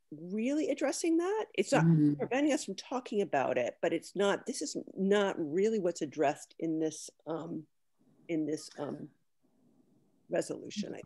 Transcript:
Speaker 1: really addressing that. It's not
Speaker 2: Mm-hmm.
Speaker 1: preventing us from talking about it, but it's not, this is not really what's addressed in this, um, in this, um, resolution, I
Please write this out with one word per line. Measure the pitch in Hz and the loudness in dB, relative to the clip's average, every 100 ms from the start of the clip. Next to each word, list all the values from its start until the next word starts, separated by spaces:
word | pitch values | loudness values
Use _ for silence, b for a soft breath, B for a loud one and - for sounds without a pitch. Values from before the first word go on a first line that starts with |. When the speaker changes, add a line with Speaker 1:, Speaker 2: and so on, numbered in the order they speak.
| _ | _
Speaker 1:
really | 151 175 208 240 294 294 | -14 -6 -2 0 0 0
addressing | 294 285 - 339 330 | 0 -2 0 2 2
that. | 349 427 - | 2 -2 -2
It's | - 202 | -2 2
not | 262 | 4
Speaker 2:
Mm-hmm. | 165 160 147 | 6 6 6
Speaker 1:
preventing | 147 - 254 294 | 2 0 2 2
us | 285 - | 2 -2
from | 190 | -10
talking | - 254 - 208 | -6 -8 -2 -2
about | 175 143 127 127 | 0 2 2 2
it, | 120 - | 0 -2
but | 170 | -2
it's | 165 - 175 | -2 -2 0
not, | 202 180 - | 2 2 -2
this | 262 | -6
is | 302 - - - | -6 -6 -8 -2
not | 190 202 196 - | 4 4 4 0
really | 156 170 208 220 | -2 2 2 2
what's | 180 170 | 0 -2
addressed | 156 147 143 151 - - | -4 2 2 2 -6 -6
in | 165 160 | -2 0
this, | 160 151 - - - | -2 -4 -12 -12 -8
um, | 160 165 160 151 _ _ _ _ _ - | -6 -6 -10 -12 _ _ _ _ _ -6
in | 165 151 | -2 -2
this, | 156 - - | -4 -8 -10
um, | 147 147 151 _ _ _ _ _ _ _ _ _ _ _ - | -8 -8 -12 _ _ _ _ _ _ _ _ _ _ _ -4
resolution, | 170 - - - 208 - | -2 -2 -6 -8 -8 -8
I | - | -10